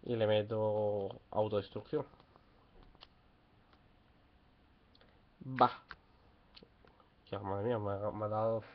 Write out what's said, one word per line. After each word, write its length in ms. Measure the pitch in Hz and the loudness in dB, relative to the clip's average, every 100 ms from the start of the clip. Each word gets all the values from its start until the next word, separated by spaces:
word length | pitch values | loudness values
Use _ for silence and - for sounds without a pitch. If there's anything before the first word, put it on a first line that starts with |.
Y 120 | - 117 | -4 0
le 100 | 107 | 4
meto 840 | 107 107 110 107 107 104 104 98 - - | 4 2 0 0 2 0 0 -4 -8 -4
autodestrucción. 720 | - 107 104 98 110 - 151 135 - - - - - - - - - - - - - _ - - - - - - - - - - _ - - - - - - - _ 131 131 | 0 2 0 -2 -10 -6 -6 -6 -14 -20 -20 -20 -20 -20 -20 -20 -20 -20 -20 -20 -20 _ -20 -20 -20 -20 -20 -20 -20 -20 -20 -20 _ -20 -20 -20 -20 -20 -20 -20 _ -8 6
Va. 100 | 123 - - - _ - - - - - - - - - - _ - | 6 4 -16 -20 _ -20 -20 -20 -20 -20 -20 -20 -20 -20 -20 _ -10
Ya, 80 | 98 | -8
madre 260 | 101 98 107 | -4 -2 0
mía, 140 | 117 | 0
me 120 | 101 | -2
ha, 200 | 98 104 | -2 -4
me 140 | 104 107 | -4 -2
ha 20 | |
dado 360 | 107 110 113 107 | 0 0 0 -4